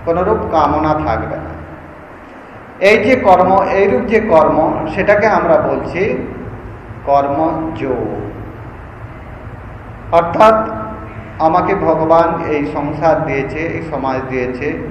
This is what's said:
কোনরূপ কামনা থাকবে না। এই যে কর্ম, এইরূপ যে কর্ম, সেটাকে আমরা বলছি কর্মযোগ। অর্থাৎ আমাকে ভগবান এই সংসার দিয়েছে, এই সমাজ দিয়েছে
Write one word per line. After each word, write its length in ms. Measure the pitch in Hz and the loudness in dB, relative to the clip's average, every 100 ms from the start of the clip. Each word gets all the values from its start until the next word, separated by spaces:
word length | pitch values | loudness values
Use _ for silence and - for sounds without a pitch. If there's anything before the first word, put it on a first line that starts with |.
কোনরূপ 340 | 170 170 185 220 - | 0 0 2 0 2
কামনা 440 | 160 143 151 156 | 2 2 2 0
থাকবে 420 | 151 123 110 - - | 0 0 -2 -4 -8
না। 180 | - - - - - - - - - - - - - - | -10 -14 -16 -18 -20 -20 -20 -20 -20 -20 -20 -20 -20 2
এই 240 | 190 214 | 4 4
যে 120 | - 254 | 4 4
কর্ম, 460 | 202 180 185 196 190 | 6 6 6 4 2
এইরূপ 300 | 190 208 247 | 2 2 2
যে 180 | - 220 | 2 0
কর্ম, 680 | - 160 147 147 160 - - | 4 4 6 2 0 0 -4
সেটাকে 320 | 202 190 208 214 | -2 2 4 4
আমরা 320 | 180 165 151 | 2 4 2
বলছি 680 | 139 139 - 170 214 254 - - - - - - - - | 2 -2 -4 -2 -2 -2 -6 -10 -12 -14 -14 -16 -16 -10
কর্মযোগ। 1300 | - 139 139 143 160 160 160 - 135 120 107 101 104 - - - - - - - - - - - - - - - - - - | 2 2 2 0 0 -2 -6 -6 -4 -2 -4 -6 -10 -12 -14 -14 -16 -16 -18 -16 -16 -16 -16 -16 -16 -16 -16 -16 -16 -16 2
অর্থাৎ 400 | 170 170 - 220 220 - - - - - - - - | 2 2 6 6 6 0 -6 -8 -10 -14 -14 -16 0
আমাকে 360 | 160 175 175 | 2 2 0
ভগবান 680 | 196 165 156 160 165 165 165 165 | 0 2 2 4 4 4 0 -2
এই 180 | 147 143 | -2 -2
সংসার 520 | 156 143 151 160 147 143 | -4 -6 0 2 2 0
দিয়েছে, 320 | 139 135 151 | -2 -4 -6
এই 240 | 165 165 165 | -6 -6 -6
সমাজ 300 | 143 135 131 131 | -4 -4 -4 -4
দিয়েছে 480 | 127 123 123 147 160 - | -4 -4 -4 -6 -6 -8